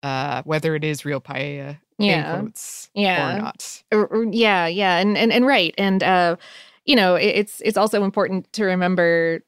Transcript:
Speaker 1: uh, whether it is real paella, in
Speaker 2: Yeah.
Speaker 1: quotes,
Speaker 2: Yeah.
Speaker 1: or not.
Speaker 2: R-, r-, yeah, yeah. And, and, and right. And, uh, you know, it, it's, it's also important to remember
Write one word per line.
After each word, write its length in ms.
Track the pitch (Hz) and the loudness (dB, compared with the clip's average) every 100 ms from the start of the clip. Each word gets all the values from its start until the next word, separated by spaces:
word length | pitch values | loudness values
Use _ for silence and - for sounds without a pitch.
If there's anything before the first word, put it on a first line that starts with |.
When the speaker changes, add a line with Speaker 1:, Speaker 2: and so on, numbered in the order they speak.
Speaker 1:
uh, 380 | 143 135 143 127 | -4 -4 -4 -6
whether 320 | 139 156 160 156 | -4 -2 -2 -2
it 80 | |
is 220 | 156 147 143 | -4 -6 -6
real 160 | 139 | -8
paella, 560 | - 131 143 143 139 147 _ - | -6 -8 -6 -8 -12 -14 _ -4
in 60 | 208 | 0
Speaker 2:
Yeah. 340 | 175 151 170 | 0 -2 -6
Speaker 1:
quotes, 500 | 220 - - - - | -8 -12 -16 -16 -12
Speaker 2:
Yeah. 420 | 202 202 180 160 190 | -2 0 0 -2 -4
Speaker 1:
or 40 | |
not. 420 | 220 - - - _ | -8 -10 -16 -18 _
Speaker 2:
R-, 160 | 214 208 | 0 0
r-, 120 | 220 226 | 0 -2
yeah, 360 | 220 220 190 165 | 2 2 2 0
yeah. 300 | 180 196 175 | 0 0 2
And, 200 | 202 202 | 2 2
and, 140 | 226 | 2
and 140 | 185 254 | 2 4
right. 280 | 262 165 - | 2 0 0
And, 240 | 196 190 | 0 2
uh, 320 | 180 180 175 170 - - - _ - | 2 4 2 -2 -8 -20 -20 _ 2
you 100 | 269 | 4
know, 200 | 185 175 | 4 4
it, 120 | 208 - | 2 0
it's, 260 | 208 - | -2 -2
it's 140 | - 208 | -2 0
also 260 | 214 208 | 2 2
important 480 | 196 202 190 190 - | 0 0 -2 -2 -6
to 120 | - 202 | -4 -2
remember 760 | 185 180 185 170 170 165 165 | 0 0 2 4 4 2 -2